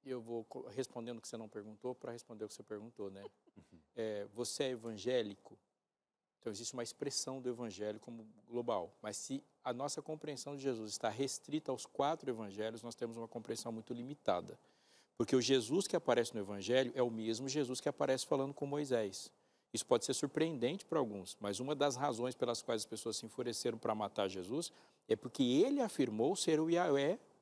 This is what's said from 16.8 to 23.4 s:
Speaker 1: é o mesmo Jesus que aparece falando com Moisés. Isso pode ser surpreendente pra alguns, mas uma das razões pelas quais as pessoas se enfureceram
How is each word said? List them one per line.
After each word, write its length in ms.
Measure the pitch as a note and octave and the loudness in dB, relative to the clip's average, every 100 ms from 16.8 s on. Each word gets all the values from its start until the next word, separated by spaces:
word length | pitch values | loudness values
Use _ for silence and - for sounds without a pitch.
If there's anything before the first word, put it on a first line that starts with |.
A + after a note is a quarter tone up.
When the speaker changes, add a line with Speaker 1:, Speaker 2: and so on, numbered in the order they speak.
| B2+ | 4
Speaker 1:
é 80 | C3 | 2
o 80 | B2 | 2
mesmo 360 | A2 A2 A2+ C3+ | 2 -2 -2 0
Jesus 320 | D3 B2+ B2+ | 0 0 0
que 120 | - | -2
aparece 340 | - C#3 C3 | 0 2 2
falando 300 | - C#3+ C3+ | 2 2 2
com 100 | C#3+ | -4
Moisés. 680 | C#3+ C#3+ C#3+ B2 G#2 F#2+ - _ _ _ _ | -4 -2 2 2 2 -4 -12 _ _ _ _
Isso 140 | A2 | -6
pode 220 | - A#2+ - | 4 4 4
ser 80 | |
surpreendente 720 | B2+ C#3 - D#3+ D3 A#2+ F#3+ - | 0 0 2 2 2 0 0 0
pra 120 | D#3+ | 0
alguns, 380 | B2 G2+ F2 - | 0 -2 -10 -6
mas 220 | G2+ G2+ | -4 -2
uma 140 | C3 | -2
das 200 | D3 C#3+ B2+ | 2 2 4
razões 380 | C#3+ A2+ B2+ | 0 0 -2
pelas 280 | B2 A#2+ A#2 | 0 0 0
quais 180 | - A2+ | 0 -2
as 40 | - | -2
pessoas 320 | A2 A2+ G#2+ | -4 -4 -4
se 80 | A2 | -6
enfureceram 500 | - | -4